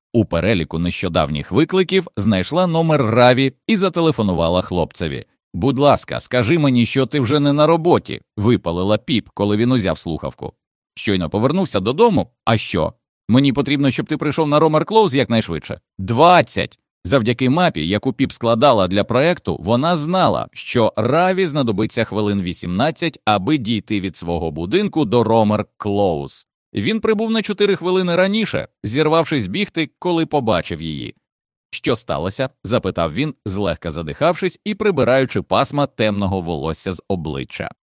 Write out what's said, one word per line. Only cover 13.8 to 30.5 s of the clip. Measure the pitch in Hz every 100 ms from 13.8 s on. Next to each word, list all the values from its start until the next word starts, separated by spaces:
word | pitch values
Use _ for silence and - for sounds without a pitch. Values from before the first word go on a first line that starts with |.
| 139
щоб | - -
ти | 151
прийшов | 151 139 151
на | 147
Ромер | 156 156 165
Клоуз | 220 202 135
якнайшвидше. | 117 117 - 80 - - _ -
Двадцять!» | 95 117 170 180 - - - - _ _ 90
Завдяки | 131 110 120 127
мапі, | 156 175 - 78
яку | 104 135
Піп | - 135
складала | - 117 113 143 113 90
для | 101
проекту, | 98 110 160 175 - 82
вона | 92 120 160 175
знала, | 151 185 156 71 -
що | - - 120 110 -
Раві | 117 151 185 190 180
знадобиться | 143 120 98 113 -
хвилин | 110 98 104 101
вісімнадцять, | 87 87 90 90 147 - 165 - -
аби | 104 92 156
дійти | 107 110 - 104
від | 92 -
свого | 85 85 82
будинку | 76 90 175 208 165 123
до | 120
Ромер | 107 113 104 104 104 -
Клоуз. | 104 101 101 78 69 - - _ _ -
Він | 117 220
прибув | 220 220 226
на | 226
чотири | 208 202 202 190
хвилини | 175 185 180 170
раніше, | 190 214 214 - - _
зірвавшись | 101 127 156 165 156 151 92
бігти, | 180 208 165 151 _
коли | 180 165 160
побачив | 147 110